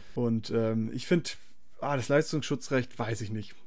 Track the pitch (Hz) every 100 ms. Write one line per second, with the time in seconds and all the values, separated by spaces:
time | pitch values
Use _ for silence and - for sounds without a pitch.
0 | - 127 117 113 - 113 110 113 110 127
1 | - 175 - - - - - - 139 139
2 | 113 143 156 156 - 139 - 131 120 -
3 | 113 117 104 107 - -